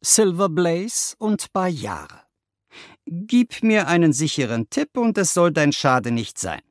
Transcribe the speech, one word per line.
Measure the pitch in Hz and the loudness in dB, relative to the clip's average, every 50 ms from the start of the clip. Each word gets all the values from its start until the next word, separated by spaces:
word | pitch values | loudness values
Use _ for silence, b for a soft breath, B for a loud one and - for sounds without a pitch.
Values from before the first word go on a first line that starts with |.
| - | -2
Silver | - - - 220 196 175 170 202 196 | 2 4 4 4 4 2 2 0 0
Blaze | 156 170 180 170 165 175 190 233 - - - - - - | 0 0 0 0 0 -2 -4 -4 -6 -6 -6 -6 -8 -6
und | 226 214 214 196 - - - | -2 -2 -2 -2 -4 -4 -4
Bayard. | 226 220 185 175 139 - 104 92 76 71 - - - _ _ _ _ _ _ _ _ _ _ B B B B B B - | -2 -2 -2 -2 -4 -6 -8 -8 -8 -12 -16 -20 -20 _ _ _ _ _ _ _ _ _ _ B B B B B B -16
Gib | - 165 175 202 214 - 247 247 - - - - | -12 -10 -10 -6 0 2 2 2 2 -2 -2 0
mir | 220 214 214 180 139 | 2 2 2 2 2
einen | 170 170 170 156 143 | 2 4 4 4 4
sicheren | 131 156 151 - - 131 110 117 117 113 - | 2 0 -2 -2 -2 -2 -2 0 -2 -4 -4
Tipp | - - 294 - - | -2 -4 -4 -4 -2
und | 262 233 226 202 202 | -2 0 0 2 0
es | 190 - - | 0 0 2
soll | 180 175 175 151 | 2 2 2 2
dein | 160 151 147 143 | 2 2 2 0
Schade | - - 139 127 127 104 120 120 | 0 2 2 2 2 0 0 -2
nicht | 117 110 - - - | -2 -4 -6 -8 -10
sein. | - 92 80 - - _ | -8 -8 -8 -10 -12 _